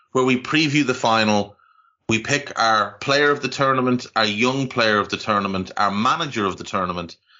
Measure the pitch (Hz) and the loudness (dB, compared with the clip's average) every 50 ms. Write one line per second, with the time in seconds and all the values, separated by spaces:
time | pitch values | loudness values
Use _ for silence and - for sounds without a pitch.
0 | _ _ - 131 127 131 127 120 - - 147 156 160 147 139 151 143 120 127 - | _ _ -2 0 2 2 2 0 0 0 0 0 2 2 2 2 2 0 0 0
1 | - 120 110 110 110 107 107 104 101 101 - _ _ _ _ _ _ _ _ _ | 0 2 2 4 4 4 2 2 0 -2 -6 _ _ _ _ _ _ _ _ _
2 | _ - 110 110 113 - 139 143 143 - - - 113 117 110 107 104 101 - - | _ -2 -2 -2 0 0 -2 -2 -2 -4 -2 0 2 2 4 2 2 0 -4 -6
3 | - 135 139 143 147 147 147 143 143 139 - - 143 135 131 135 127 127 123 123 | -4 0 2 2 4 2 2 0 -2 -4 -2 0 0 2 2 2 2 0 0 -2
4 | - - - 113 110 107 104 104 117 123 131 139 135 131 - - 117 110 107 104 | -2 -4 -2 0 0 0 0 0 0 0 0 0 -4 -4 -2 0 2 2 2 2
5 | 101 98 - - - - 107 101 98 98 98 95 92 92 - - 104 101 101 101 | 2 0 -4 -6 -2 0 0 0 0 0 -2 -4 -6 -6 -4 -2 -2 0 0 0
6 | 110 127 147 165 165 147 127 113 104 98 90 - 87 - - 101 92 90 90 87 | 0 0 0 -2 -4 -4 -4 -2 -2 -2 -2 -4 -8 -6 -4 -4 -4 -4 -4 -6
7 | 87 85 - - _ _ _ _ | -8 -10 -12 -18 _ _ _ _